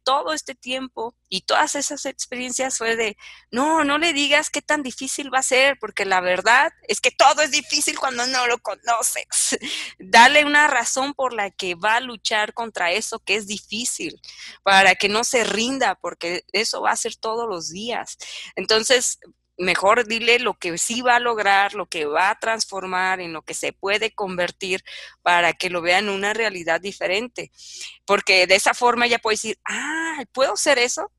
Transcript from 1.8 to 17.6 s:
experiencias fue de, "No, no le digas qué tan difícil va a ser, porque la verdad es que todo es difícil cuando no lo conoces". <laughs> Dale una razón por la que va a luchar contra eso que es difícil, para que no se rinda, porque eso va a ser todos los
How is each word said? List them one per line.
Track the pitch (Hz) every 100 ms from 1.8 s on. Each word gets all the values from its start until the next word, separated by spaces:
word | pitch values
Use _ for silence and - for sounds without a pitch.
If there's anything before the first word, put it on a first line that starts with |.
| 269 285 277
experiencias | 262 - 247 254 254 262 -
fue | 226 226
de, | 220 208 - - _
"No, | 226 294 320
no | 294 294
le | 339
digas | 285 285 294 302
qué | 294
tan | - 302
difícil | 262 - 269 - 277
va | 254
a |
ser, | 262 254 269 277
porque | 214 - 196
la | 185
verdad | 180 180 190 247 311 - -
es | 208
que | 320
todo | - 277 294
es | 302
difícil | 285 - 294 294 302
cuando | 269 247 247
no | 262 247
lo | 240
conoces". | - 190 240 233 - - - - - -
<laughs> | 254 - - -
Dale | 190 226 247 294 294
una | 294 302
razón | 262 233 - 269
por | 285 262
la | 233 202
que | - 190 175
va | 202 226
a |
luchar | 262 226 - 220 214 -
contra | 233 - 175
eso | 190 220 226
que | - 196
es | 196
difícil, | 202 - 208 247 - 175 - - - - -
para | - 196 190 185
que | 202
no | 214
se | 233 247
rinda, | 208 196 233 269 240 185
porque | 175 170 170 175 -
eso | 190 220 -
va | 214
a | 220
ser | 226 -
todos | 226 220 233
los | 185